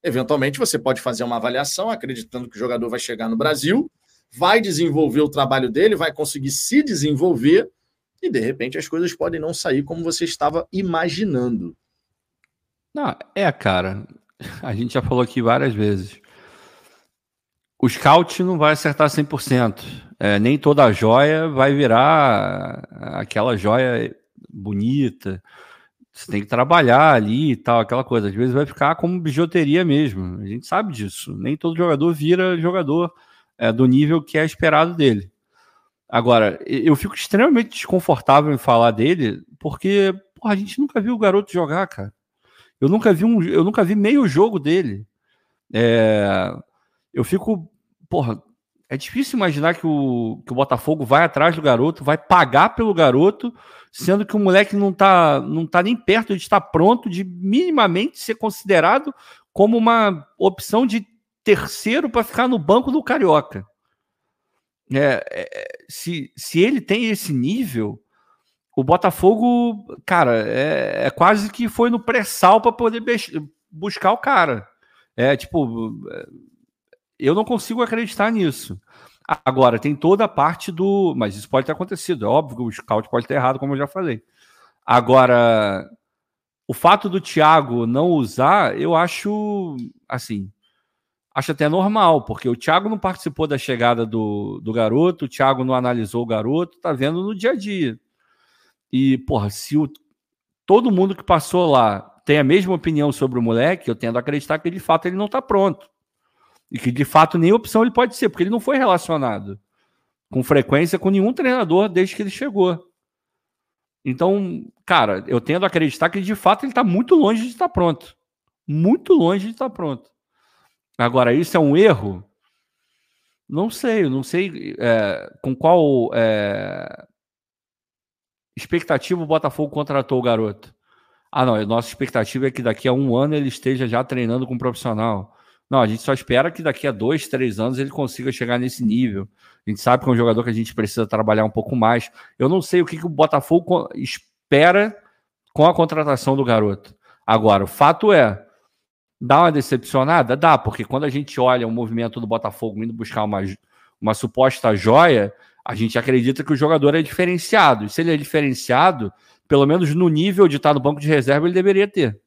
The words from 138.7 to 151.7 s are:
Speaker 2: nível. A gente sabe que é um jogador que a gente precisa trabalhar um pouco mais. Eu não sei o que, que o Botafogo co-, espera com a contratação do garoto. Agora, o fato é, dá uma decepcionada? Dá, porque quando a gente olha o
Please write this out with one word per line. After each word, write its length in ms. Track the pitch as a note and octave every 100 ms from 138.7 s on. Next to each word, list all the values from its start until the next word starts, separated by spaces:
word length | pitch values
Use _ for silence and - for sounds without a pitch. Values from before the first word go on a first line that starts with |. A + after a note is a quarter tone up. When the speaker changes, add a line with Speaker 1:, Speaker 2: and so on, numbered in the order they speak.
| -
Speaker 2:
nível. 460 | A#2 A2+ B2+ G2 G2 _ _ _ -
A 20 |
gente 100 | G#2
sabe 240 | - B2+
que 60 | C#3
é 40 |
um 40 | A#2
jogador 260 | A#2 A2+
que 60 | A#2+
a 40 |
gente 200 | A2+ A2+
precisa 320 | - G#2+ - G#2+
trabalhar 400 | A2 G#2+ G#2+ A2
um 40 |
pouco 260 | A2 - B2+
mais. 340 | A2 A#2 - _ - _
Eu 100 | C3
não 100 | F#3
sei 220 | - F3+
o 40 | E3+
que, 120 | D#3
que 80 | E3+
o 40 |
Botafogo 560 | D3 D#3 D3 - E3+ E3+
co-, 240 | F3+ -
espera 1040 | - C3 - _ _ _ C#3+ E3 F#3+ G#3+ G#3 _ _ _ _ _
com 140 | - D#3
a 60 | E3+
contratação 600 | E3 D#3 D3 C3 - C#3
do 80 |
garoto. 520 | B2 A2+ G#2 G2 - _ _ _ -
Agora, 380 | A2 A2 G2+
o 40 | G2
fato 440 | - D3 E3 G#3+
é, 320 | F3+ A#2 G2 - _ _ _ _ _ _ _
dá 200 | B2 C#3
uma 100 | E3+
decepcionada? 840 | D3 C3 C3 - C3+ C3+ E3+ A#2+ C3+
Dá, 220 | D#3+ C#3
porque 260 | - -
quando 200 | A2 C3
a 60 | D3
gente 300 | C3+ C#3+ -
olha 280 | B2+ B2+
o 40 | A2+